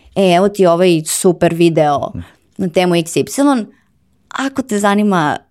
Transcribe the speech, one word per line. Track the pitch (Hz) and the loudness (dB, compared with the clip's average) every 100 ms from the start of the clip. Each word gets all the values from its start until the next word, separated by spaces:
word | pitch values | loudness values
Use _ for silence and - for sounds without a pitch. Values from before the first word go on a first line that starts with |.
| - 185 | -8 0
„E, | 190 | 2
evo | 175 202 | 2 0
ti | 202 180 | 2 2
ovaj | 170 185 160 | 4 2 2
super | 156 - 190 170 170 | -2 -2 0 0 -2
video | 165 170 160 147 139 113 - - _ _ - | 2 2 2 0 0 -4 -10 -16 _ _ -8
na | 185 | -4
temu | 185 180 170 | 0 0 0
X | 160 143 | 0 -4
Y, | - - 285 254 202 _ _ _ _ _ _ | -4 0 0 0 -4 _ _ _ _ _ _
ako | - 269 269 | -8 -6 -6
te | 262 208 | -4 -2
zanima | 202 202 208 185 147 - - | 0 2 0 0 0 -4 -8